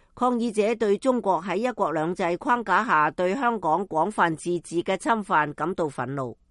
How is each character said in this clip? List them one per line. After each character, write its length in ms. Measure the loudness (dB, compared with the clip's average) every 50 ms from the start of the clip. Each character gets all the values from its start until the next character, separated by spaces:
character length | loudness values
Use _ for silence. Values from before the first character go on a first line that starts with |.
| _ _ _
抗 240 | -2 0 0 0 0
議 140 | -2 0 0
者 220 | 0 2 2 0
對 240 | 2 2 2 2 2
中 200 | 2 2 2 2
國 240 | 2 0 0 0 0
喺 140 | -2 -2
一 140 | -2 -2 -2
國 200 | -2 0 0 0 0
兩 220 | 0 -2 -2 -2
制 220 | -2 -2 -2 -2
框 260 | -2 0 0 0 0 0
架 220 | 0 0 2 2
下 260 | 2 4 4 4 2
對 240 | 2 0 0 0 0
香 240 | 0 0 0 0 0
港 280 | 0 0 0 0 0 -2
廣 220 | 0 0 0 0
泛 260 | 0 2 0 0 0
自 240 | -2 -4 -4 -4 -4
治 220 | -6 -6 -4 -4 -2
嘅 160 | -2 -2 -2
侵 260 | 0 0 -2 -2 0
犯 260 | 0 0 0 0 0 -2
感 200 | -4 -4 -4 -2
到 140 | -2 -4 -4
憤 160 | -4 -6 -6 -6
怒。 280 | -6 -6 -6 -8 -10 -14 _ _